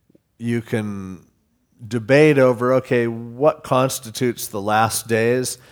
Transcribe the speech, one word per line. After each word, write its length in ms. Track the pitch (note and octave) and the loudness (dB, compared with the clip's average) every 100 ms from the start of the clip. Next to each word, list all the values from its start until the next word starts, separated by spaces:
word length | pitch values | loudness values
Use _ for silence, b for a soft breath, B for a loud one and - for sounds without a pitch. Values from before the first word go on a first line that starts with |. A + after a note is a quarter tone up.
| _ _ _ _ | _ _ _ _
you 220 | A#2 A#2 | -4 -4
can 680 | A2+ A2+ G#2+ G2+ F#2+ F2 _ _ _ _ _ _ A2 | -2 -4 -4 -8 -12 -14 _ _ _ _ _ _ -8
debate 520 | A#2+ G#2+ C#3 D#3 C#3 | -6 2 6 6 6
over, 340 | B2+ A#2 B2 | 4 2 0
okay, 320 | C3 - B2 A#2 | 0 0 0 0
what 580 | A2+ A#2 A#2+ D3+ - | -4 -12 0 0 0
constitutes 840 | - C3 C3 - - - B2 A2+ - | -2 0 0 -4 -10 -4 -4 -4 -8
the 140 | G#2+ | -8
last 460 | G2+ G#2+ A2+ - A2+ | -2 2 0 -2 -2
days? 500 | A2+ A2+ B2+ B2+ - b | 0 2 0 -2 -8 b